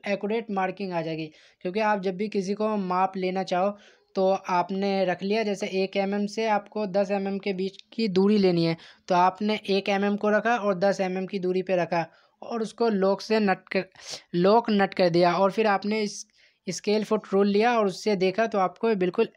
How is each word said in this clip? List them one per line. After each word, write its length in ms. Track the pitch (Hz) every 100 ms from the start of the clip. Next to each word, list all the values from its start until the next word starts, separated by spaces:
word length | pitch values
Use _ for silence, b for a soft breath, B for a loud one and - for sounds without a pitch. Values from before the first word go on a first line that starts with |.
| 208
एक्यूरेट 440 | 196 202 226 220
मार्किंग 400 | 196 185 185 196
आ 80 | 175
जाएगी। 240 | 160 160 156 b b _
क्योंकि 180 | 180 190
आप 200 | 214 208
जब 160 | 190 185
भी 100 | 214
किसी 260 | 208 185
को 220 | 202 214 214
माप 400 | 185 180 190 190
लेना 260 | 185 185
चाहो 340 | 185 180 196 202 b b _ -
तो 140 | 190
आपने 760 | 190 - 180 175 190 196 196 185
रख 180 | 170
लिया, 200 | 196 214
जैसे 240 | 208 196 202 190
एक 220 | 190 202
एमएम 280 | 196 202 202
से 200 | 226 226
आपको 360 | 208 202 214 208
दस 240 | 190 196
एमएम 260 | 202 196 196
के 160 | 202
बीच 280 | 185 190 - -
की 140 | - 226
दूरी 280 | 185 196 214
लेनी 260 | 185 175 165
है, 120 | 165 B B -
तो 80 | 175
आपने 440 | 180 185 208 208 -
एक 200 | 196 196
एमएम 260 | 196 202 202
को 140 | 208
रखा 260 | 208 214 240
और 180 | 202 185
दस 220 | 196 185
एमएम 240 | 185 185 185
की 140 | 202
दूरी 220 | 180 185
पे 140 | 180 185
रखा 300 | 165 170 160 b b _
और 200 | - 233
उसको 280 | 214 - 233
लॉक 320 | 202 190 196
से 180 | - 220
नट 280 | 208 185 -
कर, 160 | 196 175 B B B B 175
लॉक 340 | 185 226 226
नट 220 | 208 196
कर 160 | - 180
दिया 260 | 170 175 170
और 160 | 196
फिर 160 | 190 214
आपने 320 | 196 202 214
इस 240 | 208 - - b b b -
स्केल 360 | 170 - 214
फुट 300 | 202 - -
रूल 140 | 190 202
लिया 300 | 202 233 233
और 100 | 208
उससे 280 | 180 220 202
देखा 280 | 185 185 226
तो 120 | 208
आपको 360 | 185 - 226 208
बिल्कुल 340 | 185 175 226